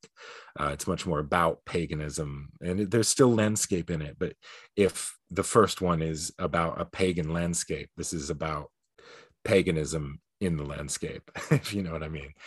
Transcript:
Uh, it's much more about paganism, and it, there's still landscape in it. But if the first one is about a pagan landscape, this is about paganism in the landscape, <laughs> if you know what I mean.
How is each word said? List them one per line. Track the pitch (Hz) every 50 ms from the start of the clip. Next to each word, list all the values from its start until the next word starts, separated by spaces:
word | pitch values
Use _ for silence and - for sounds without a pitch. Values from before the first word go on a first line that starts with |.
| - - _ - - - - - - - - -
Uh, | 73 73 71
it's | 76 - -
much | 90 80 -
more | 90 82 73
about | 76 71 82 90 85 82 - - _
paganism, | - - 90 82 71 80 76 76 76 71 80 78 71 71 71 71 69 - -
and | - 87 90 98
it, | 104 95
there's | 90 117 110 -
still | - - 135 123
landscape | 120 110 107 107 107 104 - - 101 87 82 -
in | 87 78
it. | 76 73 - -
But | 90 85 - - _ - - - - - _
if | - 101 92 - - - - - - _ _
the | 90 92 92
first | - - 117 104 90 - -
one | 95 87 87 80
is | 80 80 80 76 82 - - -
about | 92 85 80 85 82 82 - -
a | 85
pagan | - - - 95 92 87 85 80 78
landscape, | 82 85 85 85 85 - - - 85 71 71 - _ -
this | 80 - -
is | 82 69 73
about | 82 71 78 80 78 76 73 - _ _ _ _ _ _ - - - - - _ _ _ _
paganism | - 110 98 87 92 85 78 76 69 80 80 73 71 71 - - _ _ _
in | 101 90 82 76
the | 73
landscape, | 71 73 71 71 71 - - - 78 - - - - _ -
<laughs> | - -
if | 156 123 - -
you | 101 101 95
know | 85
what | 80 78 78
I | 78
mean. | 80 76 69 71 76 - -